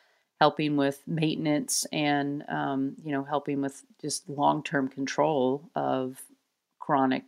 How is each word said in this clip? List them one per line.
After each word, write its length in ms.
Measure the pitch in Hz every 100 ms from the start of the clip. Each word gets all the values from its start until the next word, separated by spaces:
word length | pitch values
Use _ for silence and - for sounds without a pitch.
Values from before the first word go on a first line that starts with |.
| _ _ _ -
helping 340 | 151 - 151 147
with 280 | 139 143 -
maintenance 760 | 165 160 - 156 147 - - -
and, 500 | 156 147 143 143 143 -
um, 460 | 151 143 135 135 - 160
you 60 |
know, 120 | 139
helping 380 | 139 147 143 139
with 220 | 139 - - _
just 260 | 151 - -
long-term 600 | 143 170 151 147 151 131
control 800 | - 135 - 147 151 127 139 160 -
of 440 | 135 131 131 131 - _ _ _ _ _
chronic, 440 | - 147 135 131